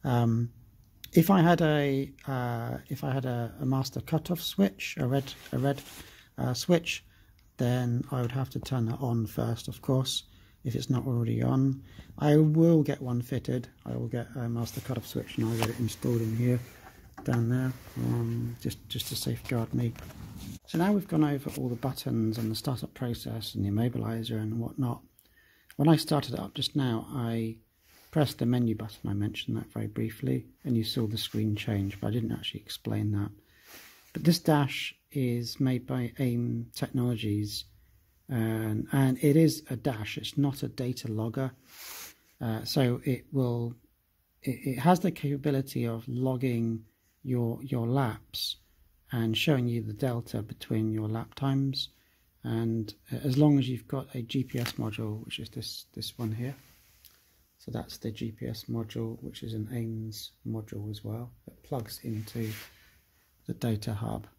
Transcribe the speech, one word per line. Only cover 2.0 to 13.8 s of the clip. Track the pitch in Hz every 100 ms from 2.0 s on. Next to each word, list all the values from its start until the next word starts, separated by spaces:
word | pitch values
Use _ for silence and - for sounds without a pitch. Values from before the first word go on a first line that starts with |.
| 139 - -
uh, | 131 123 117 117 127 -
if | 123
I | 147
had | 131 127
a, | 120 117 -
a |
master | 131 131 131 127
cutoff | - 160 160 170
switch, | - - 196 - - -
a | 127
red, | 139 139 - -
a | 127
red, | 135 139 - - - - - -
uh, | 127
switch, | 123 - 170 - - - - - - - -
then | 123 123 123 120 117
I | 131
would | 120
have | 127 131
to | 127
turn | - 131 113
that | 117
on | 131 117 107
first, | - 117 117 -
of | 113
course, | - 131 127 - - - - _
if | 127
it's | 127 131
not | 123 131
already | 120 117 113
on. | 123 131 135 135 - - - -
I | 151 151
will | 156 156 165 160
get | 143 139
one | 127 120
fitted. | 120 123 - 123 120 -